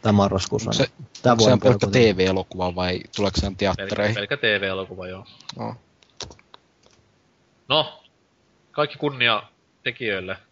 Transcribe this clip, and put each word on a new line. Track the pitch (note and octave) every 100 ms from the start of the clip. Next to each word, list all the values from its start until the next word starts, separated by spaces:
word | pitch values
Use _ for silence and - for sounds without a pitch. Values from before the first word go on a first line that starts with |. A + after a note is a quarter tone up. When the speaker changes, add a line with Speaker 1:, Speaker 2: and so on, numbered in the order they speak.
Speaker 1:
Tai | A2
marraskuussa | G#2 G2+ G2 - G#2+ A2+
Speaker 2:
Onko | A2
se, |
Speaker 1:
ainakin. | - _ - -
Tää | B2
Speaker 2:
onko | A#2
se |
Speaker 1:
vuoden | G#2+
Speaker 2:
ihan | -
pelkkä | C3 G#2+ A2
Speaker 1:
puolella |
kuitenkin. | A2+ A2+
Speaker 2:
T | F#2
V-elokuva | F#2 F#2+ F#2 F#2 F2+
vai | F2+ F2+ F2+ - -
tuleeko | G2+ F#2
se | G2+
ihan | F#2
Speaker 3:
Pelkkä, | G2 F2+
Speaker 2:
teattereihin? | G2 G#2 G#2
Speaker 3:
pelkkä | A2 G2+ C#3+
T |
V-elokuva, | A2+ G#2 G2 F#2+ F#2+ F#2+ F#2
joo. | F#2 G#2 - - -
Speaker 2:
No. | A2+ A#2+ _ _ _ _ - - _ - _ _ _ _ _ _ _ _ _ _ _
Speaker 3:
No, | D3 C#3+ - _ _ _ _ _ _ _
kaikki | - D3+ -
kunnia | D3 C3+ A#2+ G#2+ - _ _ _
tekijöille. | - A#2+ A#2 G2 F#2 F#2 _